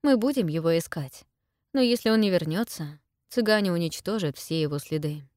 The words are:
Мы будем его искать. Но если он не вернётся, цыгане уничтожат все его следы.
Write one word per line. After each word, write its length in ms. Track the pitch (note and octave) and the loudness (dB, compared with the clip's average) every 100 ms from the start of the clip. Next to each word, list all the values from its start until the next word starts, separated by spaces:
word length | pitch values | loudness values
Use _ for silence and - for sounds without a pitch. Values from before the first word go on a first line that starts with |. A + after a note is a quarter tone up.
Мы 140 | D4 C4 | 4 2
будем 320 | A#3+ C#4 F3+ | 2 0 0
его 300 | D#3+ E3 E3 | 0 2 0
искать. 480 | - - C#3 - _ _ _ _ _ | 0 -8 -10 -12 _ _ _ _ _
Но 80 | C#4 | 0
если 280 | B3 A#3+ A3+ | 2 2 2
он 120 | A3 | 2
не 80 | G#3 | 4
вернётся, 720 | F3+ D#3 E3 A#3 - D3+ D3+ _ _ _ | 2 0 -2 -4 -6 -12 -14 _ _ _
цыгане 380 | - A3 G#3+ G3+ | -2 2 4 2
уничтожат 680 | E3+ E3+ - - G#3+ E3 - | 0 -2 -4 -4 -2 -2 -6
все 240 | - D#3+ | -4 -2
его 160 | D3+ D3 | 0 -2
следы. 460 | - D#3 D3+ D3+ C#3 | -4 -4 -4 -8 -14